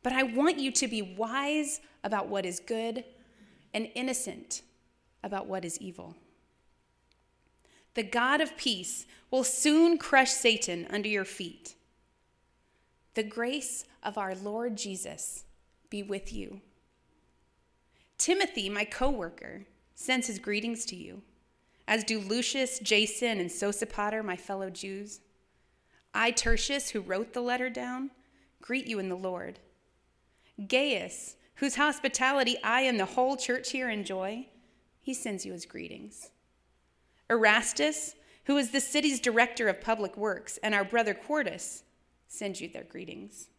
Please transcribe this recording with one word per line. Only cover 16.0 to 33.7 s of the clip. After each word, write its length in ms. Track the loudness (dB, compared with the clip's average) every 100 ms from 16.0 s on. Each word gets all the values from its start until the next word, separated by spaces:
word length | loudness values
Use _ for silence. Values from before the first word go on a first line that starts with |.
with 300 | -6 -6 -6
you. 300 | -8 -8 -12 -20 _ _ _ _ _ _ _ _ _ _ _ _ _ _ _
Timothy, 520 | 2 2 2 0 -4
my 140 | -2
co-worker, 840 | -4 0 2 2 -4 -10 -16 -16 -18 _ _
sends 320 | -14 0 0 0
his 120 | -6
greetings 460 | -2 -2 -2 -4 -6
to 100 | -10
you, 260 | -12 -16 -18 _ _ _ _ _ 0
as 160 | 0
do 160 | 2 -2
Lucius, 600 | 0 0 0 0 0 -2
Jason, 600 | 2 4 4 2 0 0
and 120 | -2
Sosipater, 720 | -2 -2 0 -4 -2 -2 -2
my 120 | -4 -6
fellow 340 | -6 -6 -6
Jews. 500 | -8 -8 -8 -10 -14 _ _ _ _ _ _ _ _ _
I, 160 | 2 2
Tertius, 600 | 4 4 4 4 0 0
who 100 | -4
wrote 340 | -2 -2 -2
the 60 | -2
letter 280 | 0 0 0
down, 420 | -4 -6 -6 -8 -10 _ _ _ _
greet 260 | -4 -4 -2
you 120 | -4
in 120 | -2
the 60 | -2
Lord. 420 | -4 -4 -8 -12 _ _ _ _ _ _ _ _ _ -14 0
Gaius, 680 | 2 2 0 -2 -10 -12 -16 _ -2
whose 200 | -2 4
hospitality 800 | 2 4 -2 2 2 4 2 2
I 200 | 2 2
and 160 | 4 2
the 60 |
whole 320 | 0 2 2 2
church 360 | -2 -2 -2